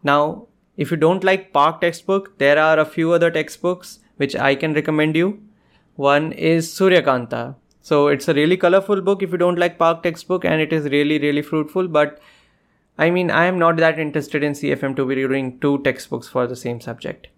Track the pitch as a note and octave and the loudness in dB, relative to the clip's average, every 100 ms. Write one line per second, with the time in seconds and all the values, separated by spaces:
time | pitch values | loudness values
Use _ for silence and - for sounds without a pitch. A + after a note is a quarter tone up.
0 | D3 D3 D3 F3+ - _ _ - D3 E3 | 2 2 0 -4 -16 _ _ -8 -6 0
1 | D#3 F#3 F#3+ F#3+ F#3+ D3 D3+ E3 F#3 E3 | 2 2 2 0 0 2 2 2 -4 -4
2 | - G3 G3 _ C#3 D3 D#3 D#3+ D3+ - | -2 -2 -2 _ 2 4 4 2 0 0
3 | E3 E3+ E3+ E3 D#3 - F3 F3+ - - | 0 2 2 0 -6 -4 -4 -4 -10 -20
4 | _ _ C#3 - C#3 C#3 D#3+ D3+ D3+ D#3 | _ _ -4 0 0 0 0 -2 -2 0
5 | D#3 D#3+ F#3 G#3 - _ _ _ _ - | 0 0 -2 -4 -16 _ _ _ _ -2
6 | C#3 C#3+ D#3 - D#3+ E3 D#3+ - F#3+ F3+ | 2 2 0 -2 0 0 -2 0 4 4
7 | C#3 B2+ A#2+ A#2+ A#2+ C#3 _ _ - D3+ | 4 0 -2 -8 -8 -12 _ _ -2 2
8 | D3 C#3+ - D3 D#3 F3+ F3 F#3+ G3 G3+ | 2 0 0 2 2 2 4 2 2 -2
9 | F#3 G3 F#3 F3 F3 F3 F3 E3 E3 E3 | 0 -2 -2 -2 0 0 -2 0 0 2
10 | F3 E3 - F3+ F3+ D#3+ D#3 D#3+ D3 C#3+ | -4 -6 -4 -4 0 -2 0 -2 0 0
11 | D3 D3+ D3 D3 D3 D#3 D3+ F#3 F#3 D3+ | 2 0 0 -2 -2 -4 -2 -4 0 0
12 | D3 - _ _ _ _ _ _ _ - | 0 -2 _ _ _ _ _ _ _ -2
13 | D#3 F3+ F3 - E3+ F#3 E3 E3 D#3+ D#3 | 0 2 0 0 0 2 2 4 2 0
14 | D3+ D3+ D3 D3 D3 C#3+ C#3+ C#3 C#3 C3+ | -4 -4 -4 -4 -4 -4 -4 -4 -4 -4
15 | C3 C3+ C3+ C3+ C3 B2+ D3 C#3+ C#3 B2 | -2 -2 -2 -2 -4 -4 -2 0 -2 -4
16 | - B2 - C3 B2 B2 B2 A#2+ - A#2 | -8 -10 -6 -4 -4 -6 -8 -10 -10 -12
17 | - - - | -12 -12 -18